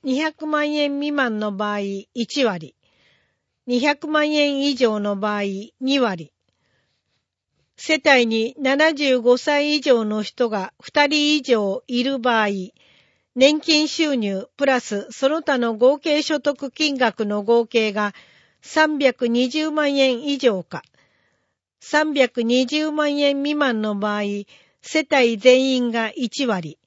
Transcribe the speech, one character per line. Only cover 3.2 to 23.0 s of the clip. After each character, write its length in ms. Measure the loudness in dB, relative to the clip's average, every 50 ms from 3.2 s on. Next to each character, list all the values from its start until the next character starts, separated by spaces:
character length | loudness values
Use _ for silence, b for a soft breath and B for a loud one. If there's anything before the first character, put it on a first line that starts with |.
| _ _ _ _ _ _ _ _ -6
二 140 | -2 -2 0
百 280 | 2 0 -2 -2 -4
万 240 | -2 0 0 0 2 2
円 260 | 0 0 0 0 -2
以 160 | -2 -2 0
上 240 | 0 0 0 0 -2
の 160 | -4 -4 -4
場 220 | -2 -4 -4 -4
合、 60 | -4 -4 -6 -6 -8 -12 -14 _ -8
二 200 | -4 -2 0 0
割。 340 | 0 0 -2 -6 -12 -18 _ _ _ _ _ _ _ _ _ _ _ _ _ _ _ _ _ _ _ _ _ _ _ _ _ _ _ _ _
世 240 | -10 -2 -2 0 2 4
帯 220 | 4 4 4 4
に 260 | 2 0 -2 -2 -2 -4 -4
七 340 | -2 0 2 4 2 2 2
十 260 | 0 0 2 2 2
五 180 | 4 2 2
歳 400 | 2 2 0 0 0 0 0 -2
以 40 | 0
上 220 | 2 2 2 2 2
の 200 | -2 -4 -4 -6
人 260 | -6 -4 -4 -4 -2
が 240 | -2 -4 -6 -8 _ _
二 260 | -12 -4 0 0 2
人 280 | 2 2 0 2 2 0
以 40 | 0
上 420 | 2 0 0 2 2 -2 -4 -6 _
い 160 | -4 -2 -2 0
る 160 | -2 -2 -2
場 240 | 0 0 2 2 0
合、 60 | 0 -2 -6 -8 -10 _ b b b b b b b b b b b b
年 280 | 4 4 4 4 2
金 260 | 0 2 2 2 2
収 280 | 0 0 0 0 0 0
入 340 | 0 0 -2 -4 -4 -8 -10 _
プ 80 | -2 0
ラ 160 | 0 0 0
ス 260 | -2 -4 -8 -8 -8 -10
そ 200 | -8 -2 0 0
の 120 | 0 0
他 160 | -2 -2 0
の 160 | 0 0 -2 0
合 260 | 4 4 4 4 2
計 220 | 0 0 0 0
所 200 | 0 0 -2 0
得 280 | 0 -2 -2 -2 -8 -10
金 280 | -6 -2 -2 -2 0
額 280 | 2 0 0 0 -2 -4
の 180 | -2 -2 -4 0
合 220 | 2 2 2 2
計 280 | 0 0 0 0 0 -2
が 200 | -2 -4 -4 b b b b b b b b b b
三 380 | -12 -4 0 2 2 2 2 2
百 280 | 2 2 2 2 -2
二 220 | 0 0 0 0 0
十 220 | -2 -2 -4 -2
万 260 | -2 0 0 0 2
円 280 | 2 2 2 0 -2 -4
以 120 | -4 -2
上 240 | 2 2 2 0 0
か。 220 | -6 -8 -12 -12 -14 _ _ _ _ _ _ _ _ _ _ _ _ _ _ _ _ _ _ _
三 340 | -8 -2 0 0 0 2 2
百 300 | 2 2 2 0 -2 0
二 240 | 2 2 2 2
十 240 | 0 0 -2 -2 -2
万 260 | -2 -2